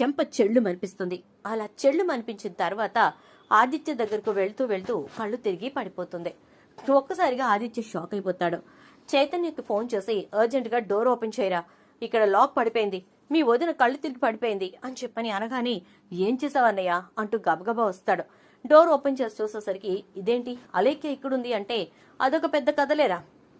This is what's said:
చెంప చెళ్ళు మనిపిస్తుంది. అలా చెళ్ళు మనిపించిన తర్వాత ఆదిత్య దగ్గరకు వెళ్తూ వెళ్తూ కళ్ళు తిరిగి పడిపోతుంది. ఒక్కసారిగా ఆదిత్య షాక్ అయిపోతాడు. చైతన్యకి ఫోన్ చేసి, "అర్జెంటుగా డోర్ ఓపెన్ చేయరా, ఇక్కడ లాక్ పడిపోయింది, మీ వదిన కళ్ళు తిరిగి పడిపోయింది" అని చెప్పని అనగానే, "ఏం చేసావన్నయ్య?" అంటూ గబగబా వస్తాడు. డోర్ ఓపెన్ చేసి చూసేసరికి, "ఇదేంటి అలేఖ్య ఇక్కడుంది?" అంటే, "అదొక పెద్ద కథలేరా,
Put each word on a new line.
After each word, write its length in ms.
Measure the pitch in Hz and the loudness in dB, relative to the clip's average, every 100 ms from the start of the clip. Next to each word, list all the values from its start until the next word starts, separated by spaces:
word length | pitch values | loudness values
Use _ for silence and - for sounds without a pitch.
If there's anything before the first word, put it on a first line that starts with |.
చెంప 200 | 254 285 | -2 0
చెళ్ళు 380 | 302 - 202 233 | -2 2 2 4
మనిపిస్తుంది. 640 | 208 180 190 - 180 180 - _ 202 | 2 -2 -8 -8 -8 -8 -12 _ -8
అలా 220 | 220 208 - 277 | -6 -8 0 2
చెళ్ళు 180 | 320 | 2
మనిపించిన 480 | 359 262 226 208 208 | 0 -4 -6 -10 -10
తర్వాత 600 | 175 175 202 208 233 180 - - - - | -4 -2 -2 -2 2 2 0 -14 -20 2
ఆదిత్య 420 | 214 247 302 311 | 4 4 0 -4
దగ్గరకు 360 | 247 208 208 220 | -4 -2 -2 -2
వెళ్తూ 340 | 196 190 220 | 0 0 -2
వెళ్తూ 440 | 254 190 196 214 139 - | -2 -2 -2 -6 -6 -8
కళ్ళు 180 | 214 247 | -6 -4
తిరిగి 320 | 214 175 240 | -4 -4 -6
పడిపోతుంది. 680 | 277 196 185 175 175 170 - _ _ _ - 226 | -6 -8 -8 -10 -8 -10 -12 _ _ _ -8 2
ఒక్కసారిగా 560 | 277 277 359 302 247 254 | 2 2 0 0 0 0
ఆదిత్య 360 | 208 233 233 | 0 -2 -8
షాక్ 320 | 220 175 175 | -8 -8 -6
అయిపోతాడు. 420 | 202 185 180 175 165 - - - - - 277 | -6 -4 -2 -2 -4 -8 -20 -20 -20 0 2
చైతన్యకి 460 | 285 349 339 294 | 2 0 -4 -6
ఫోన్ 260 | - 208 233 | -4 -4 -2
చేసి, 340 | 220 196 214 - 208 | -4 -2 -4 -2 0
"అర్జెంటుగా 380 | 226 262 226 233 | 2 0 -2 -2
డోర్ 300 | 190 202 247 | 0 2 2
ఓపెన్ 240 | 240 226 214 | 0 -2 -2
చేయరా, 240 | 190 175 - _ _ - | -2 -2 -4 _ _ -12
ఇక్కడ 220 | 226 226 | -2 2
లాక్ 320 | 214 196 277 - | 4 6 4 2
పడిపోయింది, 480 | 226 226 208 185 - _ - | 0 0 -2 -4 -10 _ -2
మీ 120 | 311 | 2
వదిన 280 | 262 240 339 | 4 4 2
కళ్ళు 260 | 311 247 277 | 2 0 0
తిరిగి 220 | 311 247 | -6 -2
పడిపోయింది" 560 | 247 220 240 196 185 - | -2 0 -2 -2 -6 -8
అని 100 | 254 | -14
చెప్పని 360 | 254 247 233 233 | -10 -10 -6 -4
అనగానే, 520 | 202 226 254 247 202 - _ - | -4 -4 -4 -4 -4 -8 _ -10
"ఏం 260 | 175 190 254 | -2 0 0
చేసావన్నయ్య?" 580 | 294 285 240 196 180 175 185 - | 0 2 2 2 0 -2 -4 -8
అంటూ 200 | 208 226 | -4 -2
గబగబా 460 | 180 165 190 226 | 0 0 -2 0
వస్తాడు. 380 | 220 185 - 180 - _ _ _ 240 | -2 -2 -2 -2 -2 _ _ _ 6
డోర్ 220 | 302 339 | 8 8
ఓపెన్ 280 | 277 285 262 | 4 0 -2
చేసి 220 | 226 - | -4 -4
చూసేసరికి, 640 | 214 214 208 190 208 190 - 196 | -6 -6 -6 -6 -4 -6 -8 -6
"ఇదేంటి 420 | 190 240 240 240 - | -2 -2 -4 -12 -4
అలేఖ్య 360 | 180 233 302 302 | 0 2 0 -4
ఇక్కడుంది?" 420 | 269 269 262 240 | -6 -4 -4 -2
అంటే, 360 | 220 202 202 165 - - - | -4 -2 -4 -6 -12 -14 -2
"అదొక 260 | 262 311 330 | 0 2 0
పెద్ద 240 | 302 262 | 0 0
కథలేరా, 520 | 294 277 302 262 170 - _ _ | 2 2 2 2 0 -8 _ _